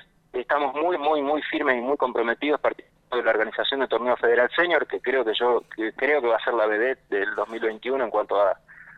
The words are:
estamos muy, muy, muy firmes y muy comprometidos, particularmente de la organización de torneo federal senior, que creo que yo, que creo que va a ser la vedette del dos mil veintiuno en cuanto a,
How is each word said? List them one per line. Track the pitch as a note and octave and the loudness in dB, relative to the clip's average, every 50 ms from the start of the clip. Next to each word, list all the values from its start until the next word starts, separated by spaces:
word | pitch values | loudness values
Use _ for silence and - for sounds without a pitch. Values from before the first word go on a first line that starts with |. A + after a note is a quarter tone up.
| - _ _ _ _ _ | -12 _ _ _ _ _
estamos | - B2 A#2+ - D3 D3 D3 C3 C#3+ | -8 -6 -2 0 0 0 0 0 -2
muy, | D3 D#3+ F3+ F3+ | 0 0 0 0
muy, | D3+ C#3+ D3+ D#3 D3 | 0 0 2 2 2
muy | C#3 C#3 D3+ D3 | 0 0 -2 -2
firmes | - - D#3+ D#3 D3 C#3 B2+ A#2+ | -2 -4 -4 -2 2 2 2 0
y | |
muy | A#2 C3 D3 | 0 -2 -2
comprometidos, | - C3 B2 A2+ A#2+ A#2 A#2 A2+ - C#3+ D3 D3 - | 0 -2 -2 0 0 0 0 -2 -2 0 -2 -2 0
particularmente | - A2+ A2 - - _ _ _ _ - B2 | 0 -2 -4 -4 -16 _ _ _ _ -6 -4
de | A#2+ A2+ | -2 0
la | A2+ | 2
organización | A2 G#2+ G#2+ A2 - - A2 - C3+ C3+ | 2 2 0 -2 -2 -4 -4 -2 -2 -2
de | B2+ - | -2 0
torneo | A#2 A2+ A#2+ B2+ A#2+ | 0 -2 0 0 0
federal | - - A#2 A#2+ - - - - | 2 2 4 4 4 2 2 2
senior, | E3+ F3 F3 E3 C#3 B2 | 0 0 2 2 0 0
que | - - - | -2 -6 -4
creo | - B2 C3 C3 A#2 | -2 0 0 0 0
que | A2 G2+ | 0 0
yo, | - A#2+ B2 A#2+ A2 - - - | 0 2 2 2 0 -2 -6 -8
que | - A2 A2 - | -6 -6 -4 -4
creo | - C3 C#3+ D3+ C#3+ | -2 0 0 0 2
que | A#2+ A#2 | 2 2
va | A2+ | 0
a | G#2+ - | 2 0
ser | C3 A#2+ | 0 0
la | A2+ G#2+ | 2 2
vedette | G#2+ G#2+ G#2+ A#2 C3 C3 _ _ - | 2 2 0 0 0 -2 _ _ -4
del | G#2 G2+ G2 G#2 G#2 | -2 -2 -2 -2 -2
dos | G#2 G#2 A2 | -4 -6 -6
mil | A2+ A2+ | -4 -4
veintiuno | A2+ A2 G#2+ A2 - B2 C3+ C3+ B2 | -4 -4 -4 -4 -6 -4 -2 -2 -2
en | G#2 | -2
cuanto | G#2 G#2+ G2+ - G2+ G2+ | -2 -2 -2 0 2 2
a, | G2+ F#2+ F2+ - _ - - - - - - | 2 2 0 -2 _ -20 -20 -20 -20 -20 -18